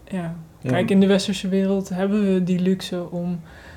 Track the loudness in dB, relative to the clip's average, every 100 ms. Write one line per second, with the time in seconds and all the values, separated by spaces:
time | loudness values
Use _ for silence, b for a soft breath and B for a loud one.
0 | -10 -6 -6 -8 -14 -10 -2 0 4 4
1 | 6 4 2 -4 -2 0 2 0 -2 -2
2 | 0 2 2 2 2 2 2 0 -2 -6
3 | -6 -4 -4 -6 B B B